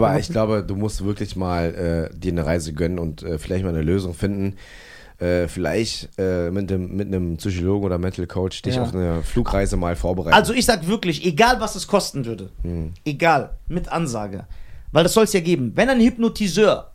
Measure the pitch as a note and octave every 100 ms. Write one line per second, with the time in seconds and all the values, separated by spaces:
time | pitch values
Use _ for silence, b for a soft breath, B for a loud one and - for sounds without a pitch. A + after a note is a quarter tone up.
0 | A2 - - A2 G#2+ G#2+ E2+ G2 G#2+ -
1 | G2 G2+ G2 F#2 F2+ F2 E2+ E2+ E2+ E2
2 | D#2+ E2+ F2+ F2 D2+ F2 D#2+ D2+ E2+ F2+
3 | E2+ D2 F2 D2+ - F#2 F#2+ E2 D#2 G2
4 | F#2 E2+ G2+ G2 G2 G2 B B B B
5 | B B F2 F2 E2 F#2 D#2+ F#2+ A2+ -
6 | D#2+ - F#2+ F2+ F2 F#2+ F#2+ F#2+ F2+ F#2
7 | G2+ F#2+ F2 E2 G2+ F2+ F2+ G2+ G2 F2+
8 | F2+ F#2 F2+ F#2 F#2 - - B2+ A#2+ F#2
9 | F2 E2 D#2 B2 A#2 G2 G2 G2 F2 E2+
10 | F2 F#2 D#2+ G3+ F3+ B3 A3 G#3+ E3 A3+
11 | F3+ D3 F3+ D3 A#3 A#3 G#3+ F#3+ - G3+
12 | - C#3 A#2 G#2+ F#2+ - F2 E2+ D#2+ F2+
13 | D3+ D3 E3 D3 A2 - - E3+ - D#3
14 | D#3 A2+ G#2 F#2+ - b b b b D3
15 | F3 A3 G#3+ F#3+ E3 E3 A#2+ - A#3+ C4
16 | A#3 - A3+ - G3+ E3+ G#3 - -